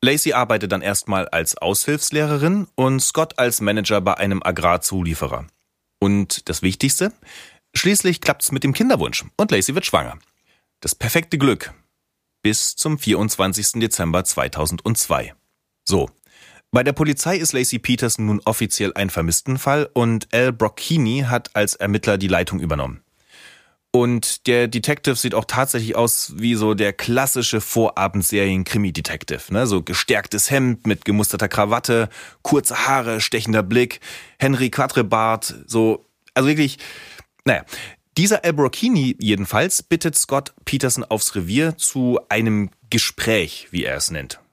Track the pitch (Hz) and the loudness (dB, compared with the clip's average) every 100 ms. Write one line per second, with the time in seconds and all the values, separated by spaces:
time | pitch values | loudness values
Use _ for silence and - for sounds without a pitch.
0 | 123 151 - 127 117 110 98 95 95 101 | 2 2 0 0 2 0 0 -4 -2 -4
1 | - 98 92 85 82 - 82 101 - 147 | -2 -2 -2 -2 -4 -4 -2 -2 0 -2
2 | - 147 151 147 151 196 190 - 131 135 | -2 -2 0 2 2 0 -2 0 2 2
3 | - - 160 - 123 117 104 104 101 104 | 0 0 -2 2 0 2 0 0 0 0
4 | 95 95 98 98 - 90 85 87 - 95 | 2 0 0 0 -2 0 2 2 0 -2
5 | 85 80 71 62 73 _ _ _ _ _ | -2 -2 -4 -6 -10 _ _ _ _ _
6 | 101 101 98 - - - 92 95 139 - | 2 2 0 -4 -6 -2 -2 0 0 2
7 | 190 - - - - _ _ - 180 202 | -2 -4 -20 -20 -20 _ _ -2 2 2
8 | 185 170 - 143 - 135 139 135 240 147 | 2 0 0 0 0 0 0 2 2 2
9 | 71 - - _ - 107 92 143 - 90 | 0 -4 -8 _ 2 2 0 -2 0 0
10 | 64 - _ _ _ _ _ _ - - | -2 -10 _ _ _ _ _ _ -8 -4
11 | 117 170 165 156 139 107 - - _ _ | 0 -2 -2 0 2 0 -4 -16 _ _
12 | _ _ _ _ 107 107 - - 156 151 | _ _ _ _ -2 0 -2 -2 -2 -2
13 | - 104 107 - 95 98 104 117 110 - | 0 2 2 0 0 0 -2 0 -2 0
14 | 87 85 - - 65 - 80 85 - 117 | 0 0 0 -2 -4 -2 -4 -2 -2 -2
15 | - 71 62 - _ _ _ _ - 98 | 0 -2 -4 -14 _ _ _ _ -2 0
16 | 69 _ _ _ - - _ 123 127 139 | 0 _ _ _ -20 -20 _ 0 2 0
17 | 156 143 - 185 160 131 127 120 - 123 | 0 0 0 0 0 0 -2 -2 0 0
18 | 120 - 110 104 - 113 107 - 101 - | 0 0 0 0 0 -2 -2 0 -2 -2
19 | 98 - 82 82 - 131 - 143 147 - | -2 0 0 0 -2 -2 0 0 0 0
20 | 117 113 - 113 127 117 110 - - 165 | 2 0 0 0 0 2 -2 -2 -2 0
21 | 117 127 131 120 - - 104 - 98 101 | 2 0 0 -2 -2 -2 0 0 0 0
22 | - 101 95 90 92 92 85 76 67 62 | 2 0 2 0 0 -4 -2 -4 -4 -8
23 | _ _ _ - - - _ _ _ 123 | _ _ _ -20 -20 -20 _ _ _ 2
24 | 120 120 - - - 120 120 120 110 147 | 2 2 -2 -4 0 2 2 -2 -2 -2
25 | - 127 127 110 107 120 135 123 110 113 | 0 0 0 -2 -2 -2 0 0 -2 0
26 | 117 - - 73 113 117 107 104 104 98 | 0 0 -4 -4 0 2 2 2 0 -2
27 | - 120 135 - 117 110 - - 110 - | -2 0 0 0 0 -2 -2 0 0 2
28 | 95 101 90 104 98 95 92 117 101 78 | -2 0 0 2 2 0 -2 -2 -2 -2
29 | 73 - - 67 - 98 127 98 78 - | -6 -8 -8 -10 -4 -2 2 0 -2 -4
30 | - 104 101 104 - 139 127 113 107 98 | 0 0 0 -2 0 2 2 0 0 -2
31 | - 104 104 101 104 - 104 117 - 117 | 0 0 0 0 -2 0 2 0 2 2
32 | 120 - - - - 147 135 113 - 135 | 0 -4 -20 -14 2 2 2 -2 0 0
33 | 117 110 - 117 107 110 95 117 123 - | 0 -2 -2 -2 2 2 4 2 2 -2
34 | - - - _ 135 135 127 - 131 - | -16 -18 -20 _ 0 2 0 0 0 0
35 | 110 110 113 110 - - - 113 110 110 | 2 2 2 0 -4 -10 -4 2 2 2
36 | _ _ _ - 135 151 143 - - - | _ _ _ 0 2 2 0 -2 -16 -18
37 | - - - _ - 98 - - - - | -20 -20 -20 _ -2 -2 -2 -14 -16 -18
38 | _ - 190 208 170 151 135 - 226 226 | _ 0 2 2 0 2 0 2 2 2
39 | 131 - 107 104 98 104 170 - - 170 | 2 0 0 0 0 0 2 0 0 -2
40 | 170 147 - 139 143 - - 139 131 120 | 0 -2 0 -2 -4 -14 -4 -2 0 -2
41 | - 110 - 104 85 113 160 160 - 135 | -2 -2 -2 -4 -2 2 0 0 -4 0
42 | 127 120 - 107 113 107 98 _ _ 117 | 2 0 0 0 2 2 -2 _ _ -2
43 | - - - 110 85 - - 87 60 67 | -2 -4 0 0 0 -6 -8 -6 -4 -4
44 | - 80 67 - _ | -4 -6 -10 -14 _